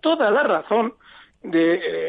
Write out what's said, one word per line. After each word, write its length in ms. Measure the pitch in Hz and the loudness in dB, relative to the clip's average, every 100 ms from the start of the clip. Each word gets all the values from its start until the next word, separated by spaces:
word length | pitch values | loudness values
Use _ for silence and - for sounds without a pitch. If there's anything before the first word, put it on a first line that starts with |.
toda 280 | 311 320 226 | -2 2 2
la 140 | 226 | 2
razón 480 | 277 170 - 214 226 - - - - _ | 2 -2 0 -2 -2 -6 -20 -20 -20 _
de, 320 | - 165 165 175 165 165 | -4 0 2 0 -2 -4